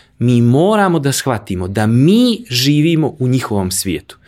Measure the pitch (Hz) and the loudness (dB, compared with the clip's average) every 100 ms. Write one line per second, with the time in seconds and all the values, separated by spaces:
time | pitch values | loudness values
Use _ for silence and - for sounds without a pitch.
0 | _ - 120 120 120 131 185 214 190 165 | _ -4 0 2 4 2 2 2 0 0
1 | 139 135 139 110 - 90 92 101 110 120 | -2 -2 -4 -4 -6 -6 -4 -2 2 4
2 | 147 220 247 220 - 120 135 147 160 160 | 4 4 2 -2 -6 -2 0 2 2 0
3 | 147 - 127 127 - 104 92 - 95 78 | -2 -2 -2 -2 -2 -4 -4 -4 -6 -6
4 | - - | -10 -20